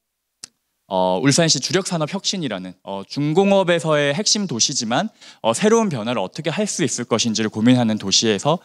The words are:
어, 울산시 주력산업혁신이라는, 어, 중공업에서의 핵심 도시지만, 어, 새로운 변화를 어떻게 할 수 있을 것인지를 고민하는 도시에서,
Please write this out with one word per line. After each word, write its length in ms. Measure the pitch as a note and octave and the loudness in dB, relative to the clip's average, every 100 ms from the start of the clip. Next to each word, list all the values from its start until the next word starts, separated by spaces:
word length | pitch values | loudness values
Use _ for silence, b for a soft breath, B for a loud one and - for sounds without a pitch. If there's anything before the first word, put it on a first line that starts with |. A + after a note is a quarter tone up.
| _ _ _ _ - _ _ _ - | _ _ _ _ -20 _ _ _ -4
어, 300 | F#2+ F2+ F#2 | 0 0 2
울산시 380 | C#3 C#3 E3 D3+ | 2 2 2 0
주력산업혁신이라는, 1120 | - F#3 F#3 F3 D3 F#3+ - G3 C#3 F#2+ F#2 - | -2 -2 -2 -4 -4 -6 -6 -6 -6 -8 -10 -14
어, 200 | G2 G2 G2 | -12 -12 -8
중공업에서의 1080 | C#3 D3 D#3+ G3 G3 F3 E3+ D#3+ D3 C#3+ | -4 0 2 4 4 2 0 2 0 0
핵심 320 | D3 G#3+ G#3+ F#3+ | 0 -2 -2 -2
도시지만, 640 | A2+ - B2+ A2+ C3 G#3+ - B B | -2 -2 -2 -2 -2 -2 -8 B B
어, 100 | A2 | -2
새로운 380 | A#2 G#3 A3+ G#3+ | 2 4 4 2
변화를 280 | B2+ A2 A#2 | -2 -4 -4
어떻게 300 | F#2 - D#3 | -4 -6 -6
할 180 | D3+ G#3 | -4 -4
수 160 | - | -2
있을 220 | C#3+ - | -4 -4
것인지를 460 | A#2+ A2 A#2 G#2+ G#2+ | -2 0 0 0 -2
고민하는 480 | A2 A#2 B2+ A2+ G#2 | 2 4 4 4 0
도시에서, 600 | F#2+ - A2+ G2 C#3+ F3 | 0 0 2 2 2 0